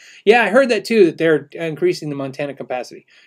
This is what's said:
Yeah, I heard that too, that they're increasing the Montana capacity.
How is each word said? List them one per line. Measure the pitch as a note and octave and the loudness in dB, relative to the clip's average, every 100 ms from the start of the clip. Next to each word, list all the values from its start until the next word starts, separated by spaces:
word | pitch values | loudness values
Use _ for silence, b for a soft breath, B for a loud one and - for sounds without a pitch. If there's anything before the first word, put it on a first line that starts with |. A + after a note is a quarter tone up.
| B B | B B
Yeah, | - A#3+ | -2 0
I | G#3 | 2
heard | A#3 C4 | 2 2
that | G#3+ | 0
too, | - A3+ E3+ | 2 4 4
that | C#3+ | 4
they're | E3 D3+ D3 | 2 2 0
increasing | E3 E3 D3+ F3+ F3 D3+ | -6 -6 0 0 0 -4
the | C#3 | -6
Montana | C3+ C3 C#3+ | -6 -4 -6
capacity. | C3+ B2 B2+ A#2 - - b | -6 -6 -6 -6 -12 -20 b